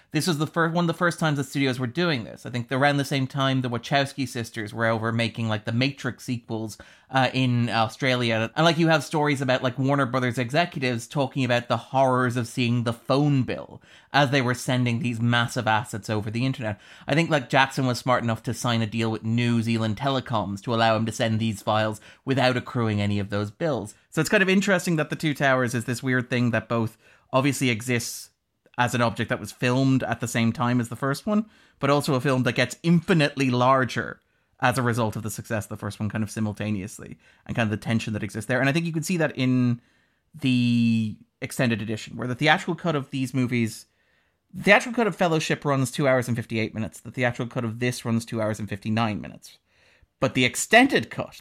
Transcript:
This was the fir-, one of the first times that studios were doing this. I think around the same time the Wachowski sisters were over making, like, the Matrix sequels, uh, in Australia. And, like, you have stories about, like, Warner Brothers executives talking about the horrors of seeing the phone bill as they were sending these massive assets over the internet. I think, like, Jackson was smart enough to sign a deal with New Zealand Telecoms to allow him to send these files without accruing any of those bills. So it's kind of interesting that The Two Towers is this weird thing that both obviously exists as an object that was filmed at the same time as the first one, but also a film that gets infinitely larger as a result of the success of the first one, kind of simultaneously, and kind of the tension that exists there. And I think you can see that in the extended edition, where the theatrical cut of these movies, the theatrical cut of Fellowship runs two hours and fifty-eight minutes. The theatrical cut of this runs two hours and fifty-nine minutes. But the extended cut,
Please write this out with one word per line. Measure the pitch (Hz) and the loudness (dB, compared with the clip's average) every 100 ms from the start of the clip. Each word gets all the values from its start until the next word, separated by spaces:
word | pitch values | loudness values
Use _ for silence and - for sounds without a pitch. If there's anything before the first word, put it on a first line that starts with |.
| _ | _
This | 156 175 | -2 0
was | 151 | 0
the | 156 | -2
fir-, | 170 165 | 0 0
one | 170 170 | 2 0
of | |
the | 160 | 0
first | 175 160 | 0 0
times | 160 143 | 0 0
that | |
studios | 131 147 135 123 | -2 0 0 0
were | 127 | -4
doing | 139 175 135 | -2 -2 -2
this. | 87 - | -4 -12
I | 117 | -8
think | 120 117 | -8 -4
around | 131 143 143 | 2 2 2
the | 135 | 0
same | 139 131 | -2 -2
time | 143 135 131 | 0 0 2
the | 127 | 0
Wachowski | 117 - 139 139 - 123 | -4 -2 0 0 -4 -6
sisters | 120 113 117 104 | -6 -8 -8 -8
were | 110 113 | -2 0
over | 113 113 | 2 0
making, | 113 113 - 113 | 0 0 -2 -2
like, | 107 113 | -2 -2
the | |
Matrix | 113 135 139 131 104 | 0 0 0 -6 -8
sequels, | - 120 - 110 110 - - - _ | -6 -8 -6 -6 -8 -12 -20 -20 _
uh, | 131 127 | 0 2
in | 131 127 120 120 | 2 2 2 2
Australia. | 110 110 - 135 123 117 113 113 - | 2 0 0 0 0 2 0 0 2
And, | 165 | 2
like, | 160 | 4
you | 165 | 4
have | 156 | 2
stories | - 160 147 135 | 0 0 0 0
about, | 127 127 | 0 0
like, | 127 123 | -2 -2
Warner | 135 139 127 | 0 2 0
Brothers | 131 123 120 | 0 -2 -2
executives | 117 147 175 - 127 120 - | -2 0 -2 -2 -2 -2 -4
talking | 156 131 139 127 | -2 -2 0 0
about | 120 120 | 0 0
the | 113 | -4
horrors | - 135 135 127 127 123 | -2 2 4 4 2 0
of | 113 | -4
seeing | - 120 120 117 | 0 0 2 0
the | |
phone | 113 - 135 147 139 | -4 0 2 4 2
bill | 113 78 64 - - - _ | 0 -4 -10 -16 -20 -20 _
as | 135 143 | 0 2
they | 139 | 2
were | 123 123 | 0 -2
sending | - 127 123 117 | -2 0 0 0
these | 120 113 | -2 0
massive | 120 120 117 131 107 | 2 2 0 -2 0
assets | 107 107 110 - | 0 -2 -8 -4
over | 107 107 | -4 -2
the | 113 | -2
internet. | 131 131 110 101 - - - | -2 -2 -6 -8 -12 -14 -2
I | |
think, | 147 165 | 0 2
like, | 151 123 | 0 2
Jackson | 135 135 - 131 | 2 2 2 0
was | 120 | 0
smart | 139 123 | 0 0
enough | 117 110 | 0 -4
to | - 110 | -6 -4
sign | 123 113 | -2 0
a | 110 | 0
deal | 113 113 | -2 -2
with | 110 | -2
New | 110 117 120 117 | -2 0 2 2
Zealand | 113 113 113 101 | 2 0 0 -2
Telecoms | 139 135 - 113 95 101 | -2 -2 -2 -2 -2 -6
to | - | -2
allow | 113 113 110 | 2 4 4
him | 113 | 0
to | |
send | - 113 110 | -2 0 0
these | 113 101 | 0 -2
files | - 107 110 107 - - - | 0 0 0 -4 -12 -10 -2
without | 135 127 123 | 2 2 2
accruing | - 127 113 104 | -2 -2 0 0
any | 101 104 | 0 -2
of | 98 | -2
those | 101 104 | -4 -4
bills. | - 165 120 98 - _ | -4 -4 -2 -6 -12 _
So | - | -4
it's | 156 | 2
kind | 214 | 2
of | 190 | 4
interesting | 190 196 180 185 160 | 4 4 2 2 0
that | 147 | -2
The | 156 | -2
Two | 160 139 | -2 0
Towers | 143 127 123 120 | 2 2 2 -2
is | 113 | -4
this | 120 | -4
weird | 135 127 120 | 0 0 0
thing | 123 120 | 0 2
that | 113 - | 0 0
both | 117 110 - _ _ _ | -2 -2 -6 _ _ _
obviously | 131 139 131 131 | 0 0 2 0
exists | 110 120 120 - - - _ _ _ _ - | 0 0 -2 -4 -10 -16 _ _ _ _ -2
as | 123 123 | 0 2
an | |
object | 117 - 107 | 0 0 -4
that | 120 | -4
was | 104 | -6
filmed | - 127 127 135 131 | -4 0 2 4 2
at | - 117 | 0 -4
the | 117 | -4
same | 120 113 | 0 0
time | 117 120 123 | 0 0 0
as | 117 | -2
the | 117 | -4
first | 139 139 - | -4 -4 0
one, | 208 214 _ _ _ | 0 -2 _ _ _
but | 139 | 0
also | 143 139 | 2 2
a | 131 | 0
film | 139 131 | 2 2
that | 123 120 | 2 0
gets | 151 - | -2 0
infinitely | 165 175 - 175 147 - 135 | 4 4 4 4 4 2 0
larger | 123 123 135 120 120 73 - _ _ _ _ | 2 4 4 2 -2 -6 -10 _ _ _ _
as | 127 120 | 0 2
a | |
result | 120 113 110 107 | 2 2 0 -2
of | |
the | 110 | -6
success | - - 110 - | -8 -6 -6 -4
of | |
the | 107 | -8
first | 104 - | -8 -4
one, | 107 | -4
kind | 110 | -2
of | 104 | -4
simultaneously, | - 107 101 107 104 90 - - - _ _ - | -4 -4 -4 -4 -4 -6 -12 -16 -18 _ _ -8
and | - | -2
kind | 110 | -2
of | |
the | 107 - | -2 -2
tension | 113 - | -2 -2
that | 104 | -6
exists | 104 113 104 | -6 -8 -4
there. | 127 | 0
And | 135 | 0
I | |
think | 156 170 | 0 -2
you | |
can | 160 | -4
see | 147 180 | -2 0
that | 151 - | -2 0
in | 131 127 123 117 - _ _ _ _ | 0 2 2 0 -6 _ _ _ _
the | - 135 123 120 120 117 113 110 - _ _ | -4 0 2 4 4 4 2 0 -6 _ _
extended | 131 - 127 110 | -8 -2 0 0
edition, | 110 107 - 113 | -4 -8 -10 -10
where | 120 | -8
the | 123 | 0
theatrical | 151 175 - 165 | 2 2 0 -4
cut | 175 151 | -2 -2
of | 131 | -4
these | 139 127 | -4 -2
movies, | 135 120 120 113 - - _ _ _ _ _ _ | 0 0 0 -2 -4 -16 _ _ _ _ _ _
the | 185 | -4
theatrical | 170 240 247 233 | 4 4 4 0
cut | 220 | 0
of | 165 | 2
Fellowship | 175 160 - 147 147 | 2 2 0 -2 0
runs | 135 131 | 0 0
two | - 143 | 0 2
hours | 131 123 | 2 2
and | 120 | -4
fifty-eight | 110 113 110 | -4 -4 -4
minutes. | 110 113 - | -4 -8 -10
The | 120 | -12
theatrical | 131 123 117 120 | -2 -2 -2 -6
cut | 127 117 | -4 -6
of | 113 | -2
this | 123 123 127 | -2 -2 -2
runs | 113 | -2
two | 113 117 | -2 -4
hours | 107 110 | -2 -4
and | 101 | -6
fifty-nine | 101 113 110 113 95 | -8 -4 -2 0 -4
minutes. | 65 - - - _ _ _ _ _ _ | -10 -16 -20 -20 _ _ _ _ _ _
But | 131 | 0
the | 131 | 4
extended | 123 - - 220 262 165 117 | 2 2 4 6 8 4 -2
cut, | - - - | -6 -10 -10